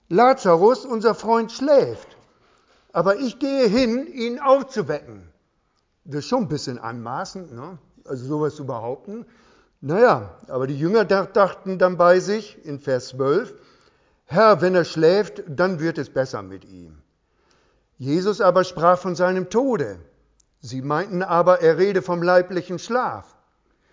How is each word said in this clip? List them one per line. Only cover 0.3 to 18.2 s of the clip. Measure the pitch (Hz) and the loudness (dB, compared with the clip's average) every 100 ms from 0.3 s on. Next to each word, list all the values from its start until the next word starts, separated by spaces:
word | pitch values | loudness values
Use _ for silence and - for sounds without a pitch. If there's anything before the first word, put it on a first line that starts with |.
| 262 190 165 208 254 269 | 4 4 6 6 4 -2
unser | 226 214 208 | -2 0 0
Freund, | 208 226 226 | 0 0 -2
schläft, | - 277 277 135 107 - _ _ _ _ _ _ _ _ | -4 2 2 2 -4 -16 _ _ _ _ _ _ _ _
aber | - 175 208 | -2 0 0
ich | 262 - | -4 -4
gehe | 277 277 233 | -2 0 2
hin, | 226 247 240 330 | 2 0 -2 -6
ihn | 269 233 247 | -8 -8 -4
aufzuwecken.“ | 269 269 269 220 151 147 123 104 85 _ _ _ _ _ _ _ | 2 2 2 -6 -6 -8 -10 -20 -20 _ _ _ _ _ _ _
Das | - 143 | -12 -10
ist | 139 | -4
schon | 254 | -4
ein | 185 | -2
bisschen | 147 - 123 | -6 -8 -10
anmaßend, | 113 120 113 143 185 190 165 | -12 -12 -10 -10 -12 -14 -18
ne? | 117 156 175 _ _ | -16 -16 -18 _ _
Also | - 135 131 | -14 -12 -8
sowas | 151 151 | -4 -4
zu | 151 | -6
behaupten. | 135 120 117 139 - 220 - _ _ _ _ _ | -10 -8 -8 -10 -12 -16 -16 _ _ _ _ _
Naja, | 139 180 240 135 101 - - | -6 2 2 2 -4 -18 -10
aber | 131 135 | -6 -6
die | 139 | -4
Jünger | 165 220 | 0 0
dach-, | 196 196 175 | 2 0 0
dachten | 196 185 - 190 185 | 2 0 0 -10 0
dann | 185 175 | 0 4
bei | 175 185 | 4 4
sich | 175 214 208 - | 2 -4 -6 -16
in | 160 143 | -12 -8
Vers | - 127 - | -4 -4 -4
zwölf, | 127 135 170 240 - _ _ _ _ _ _ _ | -4 0 0 -2 -12 _ _ _ _ _ _ _
„Herr, | 170 220 180 | 4 6 6
wenn | 180 185 | 4 2
er | |
schläft, | 160 156 160 196 196 - - | 0 2 4 4 0 -10 -8
dann | 131 185 165 | -2 -2 0
wird | 165 160 | -4 -6
es | 127 | -6
besser | 135 131 113 | -4 -4 -8
mit | 95 95 | -12 -18
ihm.“ | 98 92 85 76 _ _ _ _ _ _ _ _ _ - | -20 -20 -20 -20 _ _ _ _ _ _ _ _ _ -12
Jesus | 127 165 | -4 -2